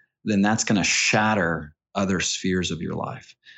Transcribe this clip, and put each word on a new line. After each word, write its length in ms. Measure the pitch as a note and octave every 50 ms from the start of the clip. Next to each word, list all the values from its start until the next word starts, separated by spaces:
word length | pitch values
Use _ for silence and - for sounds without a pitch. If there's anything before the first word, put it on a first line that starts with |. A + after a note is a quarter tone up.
| _ _ _ _ -
then 160 | A2 G#2 G2
that's 220 | G2+ G#2 A2 G#2+ -
gonna 200 | - A2 F#2+ D2+
shatter 920 | - - - - - - A2 G#2+ G#2+ A2 G#2 F2 E2 E2 D2+ D2+ D2+ - _ _ _ -
other 260 | G2 G2+ F#2+ F#2+ E2+
spheres 520 | - - - - - F#2+ F#2 F#2 F2 F2
of 100 | F2 D#2
your 140 | D#2+ D#2 D#2+
life. 400 | D#2 D2 C#2+ - - - - - _ _ - -